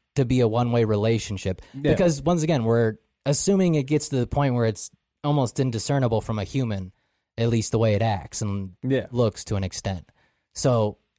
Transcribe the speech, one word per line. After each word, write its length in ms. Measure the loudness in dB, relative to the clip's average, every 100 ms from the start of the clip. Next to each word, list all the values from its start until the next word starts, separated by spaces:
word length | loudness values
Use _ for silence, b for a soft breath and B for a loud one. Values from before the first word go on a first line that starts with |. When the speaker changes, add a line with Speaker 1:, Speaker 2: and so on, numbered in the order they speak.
| _
Speaker 1:
to 100 | -2
be 140 | 2 4
a 60 | 4
one-way 380 | 2 2 2
relationship. 760 | 2 2 2 0 -2 -4 -4 -6 B
Speaker 2:
Yeah. 160 | -4 0
Speaker 1:
Because, 300 | 2 2 2
once 200 | 0 0
again, 180 | 2 0
we're 340 | 2 2 2 -2 _ _
assuming 500 | -2 0 2 2 4
it 100 | 2 0
gets 220 | -2 0
to 60 | -2
the 100 | 0
point 260 | 0 0
where 120 | 2 0
it's 240 | -2 -8 _ _ _
almost 340 | -2 0 0 -2
indiscernible 640 | -2 -2 -2 0 0 0
from 180 | -2 -4
a 60 |
human, 480 | -4 -4 -2 -4 -8 _ _ _ _ -4
at 120 | 0
least 240 | 0 0
the 60 | 0
way 160 | 2
it 80 | 2
acts 380 | 0 -2 -6 -6
and 340 | -4 -4 -8 -8
Speaker 2:
Yeah. 220 | -2 -2 -2
Speaker 1:
looks 320 | 0 0 -2 -6
to 100 | -4
an 80 |
extent. 440 | -4 -6 -6 -8 -10 _ _ _ _
So, 440 | -2 0 2 0 -4 _